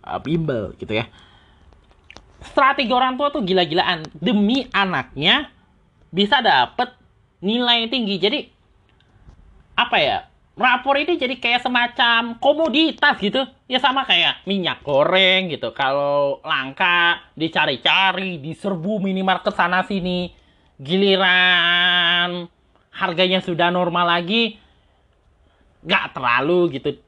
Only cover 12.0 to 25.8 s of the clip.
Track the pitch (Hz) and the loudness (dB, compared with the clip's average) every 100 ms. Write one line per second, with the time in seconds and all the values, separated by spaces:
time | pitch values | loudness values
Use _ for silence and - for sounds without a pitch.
12 | 240 233 240 233 269 294 320 277 320 320 | 2 2 -2 -2 0 2 0 2 0 2
13 | 294 262 196 247 262 _ _ 247 269 269 | 0 2 -2 -2 -4 _ _ -2 0 0
14 | 254 180 156 - - 196 165 123 - 139 | 2 2 2 -2 -4 -4 -4 -6 0 2
15 | 151 185 185 185 185 131 117 - 135 139 | 4 4 4 2 0 -6 -8 -2 -2 0
16 | 143 143 139 139 160 147 131 135 185 175 | 0 0 0 -4 -4 -4 -4 -2 2 4
17 | 170 170 - - 160 170 151 127 170 165 | 2 0 -8 -6 -4 0 -2 0 0 2
18 | 190 180 190 170 143 156 202 180 175 214 | 2 0 -6 -8 -10 -8 -6 -4 -4 -4
19 | 190 190 190 180 208 190 175 185 185 196 | -4 -2 0 0 -2 -2 0 0 -2 -4
20 | 180 180 175 - _ _ _ _ 139 185 | -4 -4 -6 -12 _ _ _ _ -2 2
21 | 202 185 190 180 180 175 170 175 180 180 | 2 2 2 4 4 4 2 2 2 2
22 | 170 175 175 175 170 _ _ _ _ - | 2 0 -2 -4 -10 _ _ _ _ -6
23 | 185 170 185 185 185 170 175 180 175 175 | -4 0 2 0 -2 0 0 2 0 0
24 | 175 175 170 226 226 - _ _ _ _ | 0 0 0 0 -2 -6 _ _ _ _
25 | _ _ _ _ _ _ _ _ | _ _ _ _ _ _ _ _